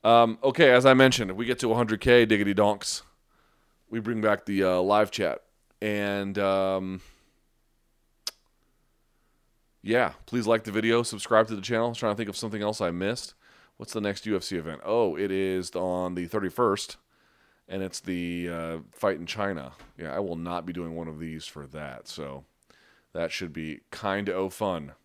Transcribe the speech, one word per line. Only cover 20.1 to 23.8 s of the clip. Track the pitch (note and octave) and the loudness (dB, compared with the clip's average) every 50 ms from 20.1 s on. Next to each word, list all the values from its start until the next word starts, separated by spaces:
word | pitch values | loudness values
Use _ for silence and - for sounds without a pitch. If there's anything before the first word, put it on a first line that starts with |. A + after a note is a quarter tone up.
| C2+ | -6
I | F2+ | -6
will | G2+ F2+ E2+ | -4 -4 -6
not | E2 E2 F2 F2 F2 E2 | -6 -6 -6 -6 -6 -6
be | F2+ | -8
doing | F2 F2 E2+ E2 E2 | -8 -8 -8 -8 -8
one | E2 E2+ D#2+ | -10 -10 -10
of | D#2 D2+ | -10 -12
these | E2 D#2+ D#2+ D#2 - | -12 -10 -10 -12 -14
for | - - D2+ C#2+ C#2 | -14 -16 -16 -18 -14
that, | C#2+ D2+ D2 C#2 C2 A#1+ - - | -14 -12 -12 -12 -14 -16 -16 -16
so | - - D2+ C#2 C2+ C#2 C#2 _ _ _ _ _ _ _ _ _ _ _ _ _ | -14 -12 -12 -12 -12 -14 -16 _ _ _ _ _ _ _ _ _ _ _ _ _
that | _ E2 E2+ E2 | _ -6 -6 -4
should | - - F#2 E2+ | -4 -8 -8 -8
be | C#2+ E2 D#2+ D#2 D2+ - | -8 -10 -10 -10 -10 -12